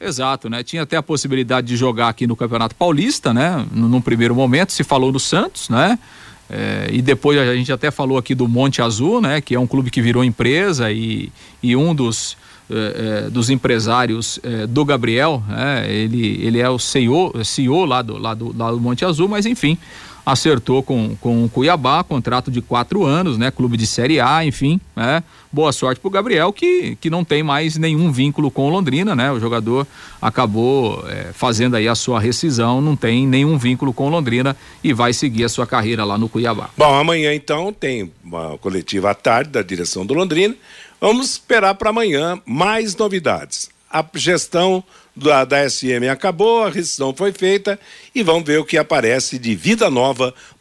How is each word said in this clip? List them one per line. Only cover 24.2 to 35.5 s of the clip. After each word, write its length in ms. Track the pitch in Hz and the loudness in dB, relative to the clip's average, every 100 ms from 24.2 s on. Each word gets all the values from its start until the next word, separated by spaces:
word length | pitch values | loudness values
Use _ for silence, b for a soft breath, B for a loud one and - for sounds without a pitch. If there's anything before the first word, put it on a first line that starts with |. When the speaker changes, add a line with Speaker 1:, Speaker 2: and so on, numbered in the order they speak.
Speaker 1:
A, 240 | 123 160 | 4 4
enfim, 360 | 156 - 139 180 - | 2 0 0 0 -2
né? 300 | - 120 160 160 B B | -4 0 0 -2 B B
Boa 200 | 143 156 | 0 2
sorte 280 | - 131 127 | 2 -2 -2
pro 100 | 196 | -2
Gabriel, 420 | 196 233 175 175 | -2 0 2 2
que, 460 | - 349 359 254 - | 2 2 2 0 -4
que 80 | 165 | -4
não 160 | 170 | -2
tem 180 | 170 147 | 0 0
mais 360 | 156 143 160 156 | 0 0 -2 -2
nenhum 340 | 160 156 175 | 0 2 2
vínculo 380 | 127 143 147 147 | 2 0 0 -2
com 160 | - 139 | 0 0
o 20 | |
Londrina, 460 | 185 185 139 208 | 0 0 0 0
né? 160 | 139 135 | 0 0
O 80 | 123 | 0
jogador 460 | 117 117 110 131 143 B B B | -2 -2 0 0 -2 B B B
acabou, 840 | 120 120 117 107 123 139 113 - - | -4 0 0 2 2 2 0 -4 -8
é, 220 | 98 87 | -10 -10
fazendo 440 | - 127 110 127 117 | -4 -2 2 2 2
aí 120 | 110 | 0
a 60 | |
sua 260 | 113 - 117 | 0 0 0
rescisão, 600 | 110 117 165 120 120 127 | 0 0 0 2 2 2
não 120 | 151 143 | 2 0
tem 300 | 117 120 135 | 2 2 2
nenhum 300 | 131 147 156 | 4 4 2
vínculo 360 | 123 127 139 | 0 0 -2
com 160 | 120 139 | -2 0
o 20 | |
Londrina 440 | 165 127 120 135 135 B B | 0 0 0 0 -4 B B
e 80 | 165 | -2
vai 220 | 117 120 | 2 2
seguir 300 | 120 143 113 | 2 -2 0
a 40 | |
sua 180 | 117 | -2